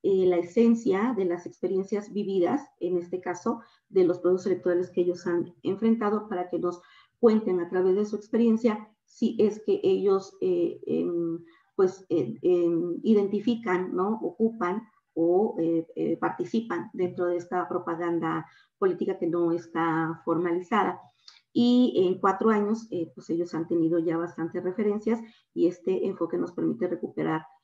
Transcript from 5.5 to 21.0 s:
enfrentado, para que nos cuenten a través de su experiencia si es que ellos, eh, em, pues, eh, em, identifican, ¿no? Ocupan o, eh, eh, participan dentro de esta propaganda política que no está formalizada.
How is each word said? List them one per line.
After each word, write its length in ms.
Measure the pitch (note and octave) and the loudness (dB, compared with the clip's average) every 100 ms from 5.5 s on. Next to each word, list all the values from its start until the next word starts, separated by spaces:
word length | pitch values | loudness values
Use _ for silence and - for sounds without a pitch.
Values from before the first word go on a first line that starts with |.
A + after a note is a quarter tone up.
| - | -6
enfrentado, 680 | D3 G3 A3+ A3+ G#3 G#3+ G#3 | -4 0 2 2 2 -2 -2
para 200 | F3+ F3+ | -6 -4
que 100 | E3+ | -4
nos 220 | F3 F3 - - _ _ | -4 -6 -16 -20 _ _
cuenten 420 | A#3 A3 G#3+ F#3 | 4 6 2 -2
a 80 | E3+ | 0
través 280 | F#3 F#3 F#3+ | 0 2 2
de 100 | G#3 | 0
su 100 | G#3 | -4
experiencia 760 | - A#3 A#3 A3 A#3 A3 - _ | -2 2 4 4 2 0 -8 _
si 320 | _ - A3+ - | _ -2 -2 2
es 240 | G#3 G#3 | 0 0
que 160 | - F#3+ | -2 0
ellos, 540 | - F#3+ G3 G3 F#3+ - | 2 2 2 0 -2 -6
eh, 400 | F#3 F3 E3+ - - | -2 0 -2 -4 -4
em, 580 | D#3+ E3+ E3+ E3+ E3 - _ _ - | -2 -2 -2 -4 -6 -10 _ _ 0
pues, 280 | F#3 - - | 0 0 -2
eh, 280 | - C3+ - | -2 -2 -2
em, 560 | F3 F3+ E3+ E3+ F3 E3 | 2 2 2 0 -2 -2
identifican, 920 | - G#3 G3 G3+ G#3 A3+ - F3+ F#3 | 4 4 4 0 0 -2 -2 -2 -2
¿no? 240 | F3 G3 A3+ | -2 -2 -2
Ocupan 600 | F3 - A3+ A3+ F3+ G3+ - _ _ | -6 0 -2 0 -4 -4 -8 _ _
o, 420 | - E3+ F3+ A3 - | -2 2 2 2 0
eh, 280 | E3 E3 E3 - | 0 -2 -4 -6
eh, 200 | D#3+ E3 | -4 -2
participan 720 | E3 E3 F3+ A3+ A3+ E3+ E3 | -4 -4 -2 -2 -2 -8 -8
dentro 340 | - F3+ F3+ F3 | -4 -4 -2 -2
de 120 | F3 | -2
esta 280 | E3+ F3+ E3+ | -2 -4 -2
propaganda 800 | F3 E3+ E3 F3 E3+ D#3+ E3 D#3+ - _ _ | -4 -4 -4 -2 -2 -2 -4 -6 -18 _ _
política 400 | G3 F3+ - F#3 | 0 0 -4 -2
que 80 | F3 | -2
no 240 | E3+ E3+ | 0 0
está 680 | E3+ - D#3+ E3 D#3+ D#3+ E3 | 0 -4 -4 0 0 -2 -4
formalizada. 760 | - E3 F3 E3+ F3+ G#3+ F3+ - | -2 -2 0 -2 0 0 0 -4